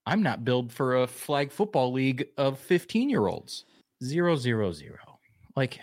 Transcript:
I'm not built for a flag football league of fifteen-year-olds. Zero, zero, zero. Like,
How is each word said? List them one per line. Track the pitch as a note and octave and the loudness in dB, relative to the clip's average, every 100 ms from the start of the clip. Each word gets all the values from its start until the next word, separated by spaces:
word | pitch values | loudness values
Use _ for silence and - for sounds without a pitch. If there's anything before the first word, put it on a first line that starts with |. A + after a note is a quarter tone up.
| - | -2
I'm | G3+ | 0
not | F3+ A2+ | 2 0
built | A#2 B2 B2 | 0 0 0
for | - C3 B2+ | -2 2 2
a | B2+ | 0
flag | - - C#3+ C#3+ | -2 -2 -2 0
football | - G#3 D3+ B2+ | -2 0 2 2
league | C3 C3+ B2+ C#3 - | 2 0 0 -4 -2
of | C3+ C3+ | 0 0
fifteen-year-olds. | - F3 - A3 C4+ A3+ G2 E2+ - - - _ _ - | 0 0 2 0 2 2 0 -2 -8 -14 -16 _ _ -12
Zero, | B2+ D#3+ F3 D#3 | -4 0 2 2
zero, | B2 A2+ G2+ | 2 2 0
zero. | D#2 - - - - _ _ - - | -4 -10 -18 -20 -20 _ _ -8 -2
Like, | C3 - | -2 -4